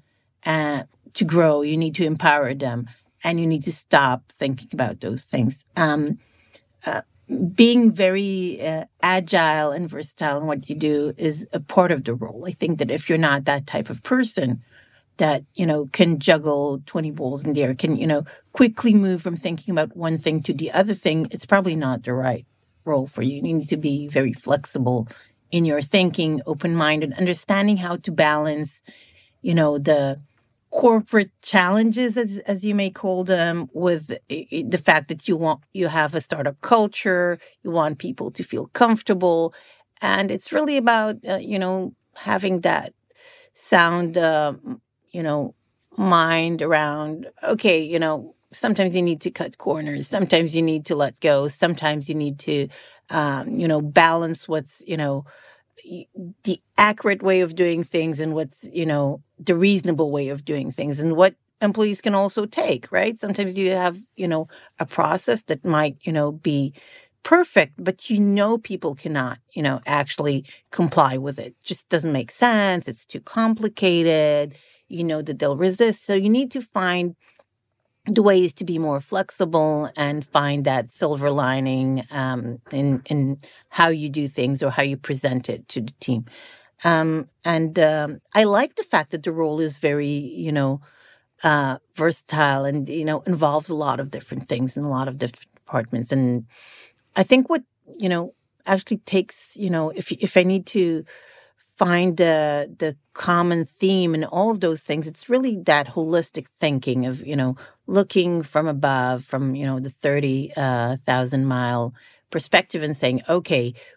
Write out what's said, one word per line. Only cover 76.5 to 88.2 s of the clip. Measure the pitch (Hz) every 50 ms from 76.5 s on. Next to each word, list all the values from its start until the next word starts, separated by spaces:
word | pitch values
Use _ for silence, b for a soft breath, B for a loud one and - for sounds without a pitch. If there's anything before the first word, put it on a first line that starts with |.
to | - 269
find | 233 - - 202 185 180 175 180 175 180 170 b b b b b b _ _ _ _ _ _ _ _ _ _ _ _
the | - 214 226
ways | 208 202 196 185 180 170 -
to | - 196
be | 170 170 160
more | 160 156 143 139
flexible | 139 - - 190 190 - - - 190 165 165 165 156 156 151 151 151 143 -
and | - 147 143 143 151 139
find | - - 151 143 143 143 143 139
that | 143 131 131 117 120
silver | - - 190 151 151 139 139 143
lining, | 143 147 139 127 131 131 131 131 131 131 131 131 135 131 123 -
um, | - 143 131 131 127 123 120 120 120 123 - -
in, | - 135 139 143 135 127 131
in | - 151 147 139 131 139 143 B B B B B B
how | - - 175 165
you | 165 156 151 151
do | 139 151 147 139
things | - - 127 127 139 135
or | - 135
how | 131 - 139
you | 139 139 139
present | - - 147 131 - 139 127 127 - -
it | 113 113 - -
to | - 135
the | 113 120 - _
team. | - - - 110 113 B B B B B B B B B B - -
Um, | 170 170 160 160 160 160 160 151 - _ _ -
and, | 170 170 160 160 156 160 180
um, | 160 156 156 156 151 147 151 -